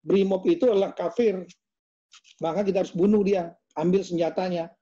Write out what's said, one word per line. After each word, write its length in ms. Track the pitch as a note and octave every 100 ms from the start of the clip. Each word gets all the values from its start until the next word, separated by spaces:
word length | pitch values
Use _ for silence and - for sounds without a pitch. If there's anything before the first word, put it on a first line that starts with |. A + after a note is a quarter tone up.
Brimob 440 | D#3 G3 G3 F#3+ F3+
itu 160 | E3+
adalah 280 | B3+ G3 G3 -
kafir, 480 | E3+ - A#3 F#3 F3 - _ _ _ _ _ - _ _
maka 240 | E3 E3
kita 200 | G3 F#3+
harus 80 | F3+
bunuh 280 | F3 G3 G#3+
dia, 280 | G3 G3 E3+ - _ D3
ambil 240 | E3+ F#3+
senjatanya. 640 | F3+ E3+ D#3+ D#3+ F#3 F3 E3 _